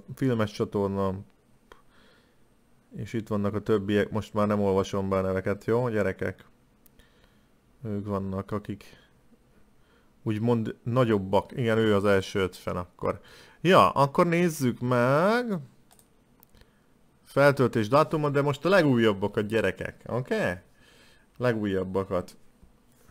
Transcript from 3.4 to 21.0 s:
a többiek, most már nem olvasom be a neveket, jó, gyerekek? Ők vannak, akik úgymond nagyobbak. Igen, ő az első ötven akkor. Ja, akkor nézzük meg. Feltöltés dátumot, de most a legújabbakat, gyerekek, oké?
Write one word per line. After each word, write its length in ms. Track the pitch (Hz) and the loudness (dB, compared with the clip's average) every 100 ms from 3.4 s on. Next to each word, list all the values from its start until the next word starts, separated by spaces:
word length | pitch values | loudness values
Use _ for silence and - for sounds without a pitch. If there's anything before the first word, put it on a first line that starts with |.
| 101 | -2
a 60 | 104 | -4
többiek, 500 | 101 107 98 104 98 | 0 0 2 0 0
most 240 | 107 - | -4 -4
már 120 | 107 104 | -2 0
nem 140 | 104 | 0
olvasom 480 | 101 95 95 101 98 | 2 0 0 -4 -2
be 80 | 95 | -2
a 40 | |
neveket, 440 | 95 95 98 98 | 0 -2 -4 -4
jó, 240 | - 117 127 | -2 -2 0
gyerekek? 560 | 107 95 92 98 - - _ _ _ _ _ _ _ _ _ _ _ _ _ | -2 -2 -4 -8 -8 -18 _ _ _ _ _ _ _ _ _ _ _ _ _
Ők 220 | 117 101 101 | -8 -6 -4
vannak, 440 | 98 98 95 - | -4 -4 -6 -6
akik 340 | 107 104 101 - - _ _ _ _ _ _ _ _ _ _ _ _ | -8 -8 -12 -16 -20 _ _ _ _ _ _ _ _ _ _ _ _
úgymond 540 | 117 107 120 117 110 - | -6 -2 0 0 -2 -8
nagyobbak. 720 | - 127 120 104 95 98 - | -2 0 2 2 2 0 -2
Igen, 260 | - 117 110 | -4 0 2
ő 160 | 110 | 2
az 100 | 101 | 2
első 360 | 104 98 95 101 | 4 2 0 -2
ötven 360 | 92 - - 92 | -2 -4 -8 -8
akkor. 440 | 87 _ 95 - - - - - | -10 _ -6 -6 -12 -20 -20 -4
Ja, 300 | 160 175 95 | 4 6 6
akkor 360 | - 139 156 175 | 4 2 2 2
nézzük 540 | 170 175 151 127 120 | 2 0 0 -2 -2
meg. 800 | 123 123 123 143 190 240 240 185 131 _ _ _ _ _ _ _ _ _ _ _ _ _ _ _ | -2 0 2 2 2 0 -2 -6 -8 _ _ _ _ _ _ _ _ _ _ _ _ _ _ _
Feltöltés 640 | - 135 143 139 120 117 104 | -4 4 4 6 2 2 2
dátumot, 440 | 143 156 160 147 | 2 2 0 0
de 100 | 139 | 0
most 220 | 143 135 | -2 -2
a 40 | 170 | 2
legújabbakat, 800 | 196 151 120 113 95 101 110 104 | 4 4 4 4 2 -2 -2 -2
gyerekek, 560 | 110 98 - - - - | 0 0 -2 -10 -12 -8
oké? 560 | 113 131 220 135 92 - _ _ - | -8 -4 -2 -2 -4 -12 _ _ -20